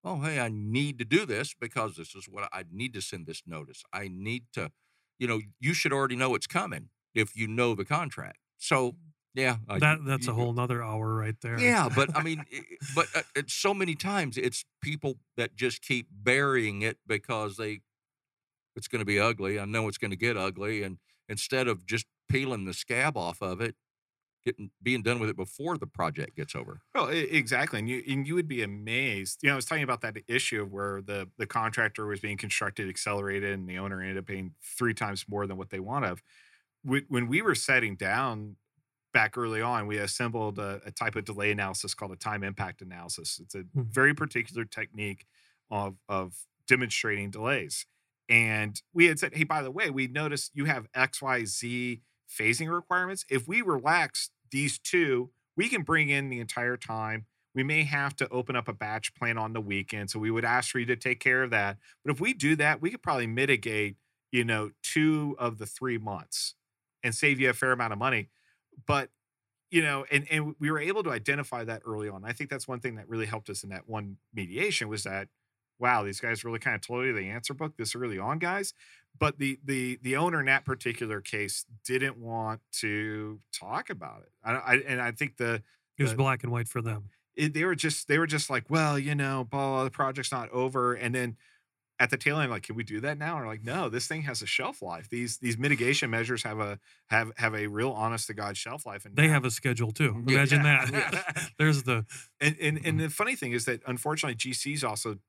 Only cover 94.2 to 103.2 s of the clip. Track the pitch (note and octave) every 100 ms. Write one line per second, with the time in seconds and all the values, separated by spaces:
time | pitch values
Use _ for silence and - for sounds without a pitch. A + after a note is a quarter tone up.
94.2 | C#3+ A#2 G2+ - - C#4+ F#2 E2+ - A#2+
95.2 | A#2+ - B2 A2+ C#3+ C3+ A#2+ C#3+ B2+ A2+
96.2 | A2+ A#2 A#2 G#2+ G#2 G2+ _ _ _ A2
97.2 | A2+ - A#2 G#2+ G#2 G#2 B2+ A2 A2 A2+
98.2 | - G#2 G2+ G2 A2+ C#3 A#2+ G2 G2+ G#2
99.2 | D#3 D3 B2+ A2+ C3 A#2 A#2 G#2+ C#3+ A2
100.2 | B2 C3+ C#3 C#3+ D3 C#3 B2 - E3+ F#3
101.2 | F3+ D#3 - - D3+ D3 B2 A#2 G#2+ -
102.2 | - _ D3 D#3 D#3 D#3 E3 D#3 D#3+ -